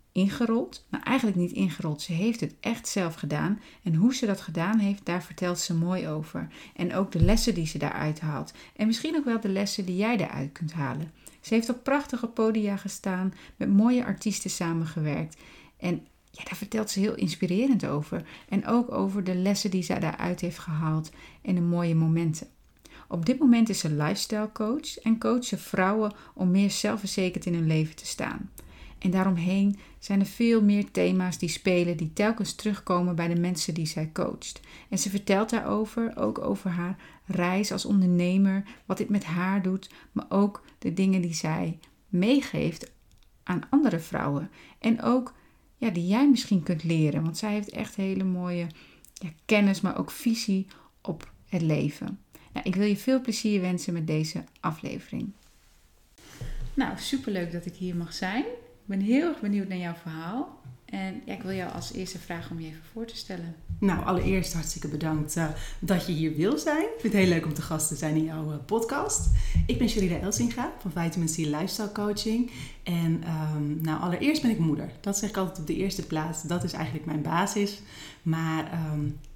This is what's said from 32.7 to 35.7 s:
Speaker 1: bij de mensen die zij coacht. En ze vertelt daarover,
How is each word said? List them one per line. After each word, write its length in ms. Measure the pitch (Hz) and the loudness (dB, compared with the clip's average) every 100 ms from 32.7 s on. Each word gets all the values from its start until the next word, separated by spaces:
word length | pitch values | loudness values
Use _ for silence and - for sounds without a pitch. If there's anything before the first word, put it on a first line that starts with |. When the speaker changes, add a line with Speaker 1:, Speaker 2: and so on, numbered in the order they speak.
| 202 - 180 180 170 | -2 0 0 2 0
Speaker 1:
bij 120 | 170 | 0
de 120 | 170 | 2
mensen 340 | 175 175 - | 0 0 -2
die 120 | 165 160 | -2 -4
zij 220 | - 156 | -4 -4
coacht. 460 | - - - - - - - - | -2 -4 -6 -12 -14 -18 -20 -6
En 80 | 190 | -2
ze 100 | 202 | 0
vertelt 400 | 196 - 196 220 | 0 2 2 2
daarover, 680 | 226 - | 0 0